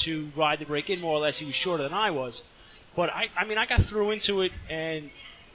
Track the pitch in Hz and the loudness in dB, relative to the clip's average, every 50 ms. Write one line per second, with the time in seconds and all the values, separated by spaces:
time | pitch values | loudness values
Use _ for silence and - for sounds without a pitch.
0 | - 165 160 156 151 147 139 156 156 147 156 151 151 143 147 143 143 - 190 175 | -2 -2 -2 -2 -4 -4 0 2 4 4 2 0 -2 -2 -2 -2 0 0 -2 -2
1 | 175 165 151 151 151 147 139 - 156 143 135 - - 185 175 151 139 143 175 208 | 0 0 2 2 2 0 0 -2 -4 -4 -4 -2 0 0 0 0 0 -2 0 0
2 | 220 202 160 131 131 120 - - - - - - - - - - - - - 180 | 2 2 2 0 -2 -4 -8 -12 -14 -18 -20 -20 -20 -20 -20 -20 -20 -4 0 0
3 | 170 151 - 175 226 226 - 175 208 214 214 220 247 - 247 233 - - 208 214 | 0 0 0 -2 -4 -2 0 -2 0 0 0 0 0 4 4 4 4 4 2 0
4 | 202 208 214 208 - 208 202 190 185 180 - - - - 160 160 160 160 160 156 | 2 2 2 0 0 2 2 2 2 0 -2 -6 -8 -8 -6 -4 -4 -4 -4 -6
5 | 147 139 - - - - - - - - | -6 -10 -16 -18 -20 -20 -20 -20 -20 -14